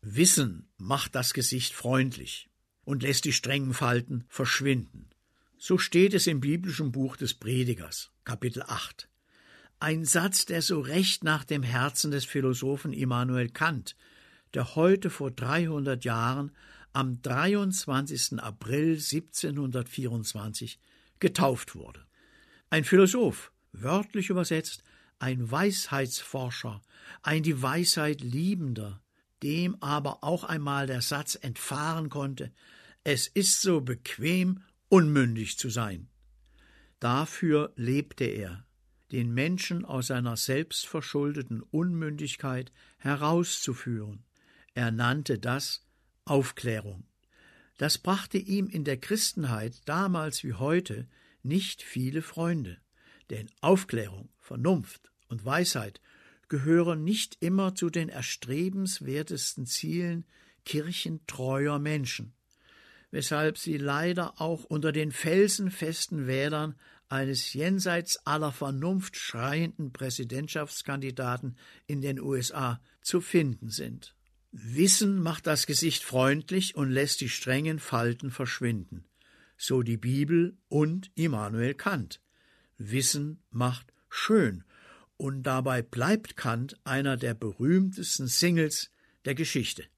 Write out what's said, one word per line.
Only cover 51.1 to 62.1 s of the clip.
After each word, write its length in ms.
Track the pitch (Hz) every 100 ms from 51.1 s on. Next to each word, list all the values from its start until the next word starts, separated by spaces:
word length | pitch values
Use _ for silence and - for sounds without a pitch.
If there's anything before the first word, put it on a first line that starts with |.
| _ _ _
nicht 380 | 127 170 190 -
viele 400 | - - 127 147
Freunde. 560 | 156 - 170 170 101 87 _ _ _ - _
Denn 180 | 107 110 _
Aufklärung, 640 | 147 190 190 117 101 95 - _
Vernunft 720 | - 117 139 185 - - _ _ _
und 180 | 117 101
Weisheit 560 | 147 175 - 104 - _ - - _ _
gehören 560 | 147 139 165 170 160
nicht 320 | 156 214 - -
immer 380 | 165 190 190 185
zu 140 | 170
den 180 | 165 160
erstrebenswertesten 1600 | - 127 - 120 139 185 190 190 190 131 139 160 175 - - 127
Zielen 580 | - 156 165 175 170 165 _ _ _
kirchentreuer 1120 | - 147 151 180 165 160 - - 131 135 143 147
Menschen, 540 | 147 151 127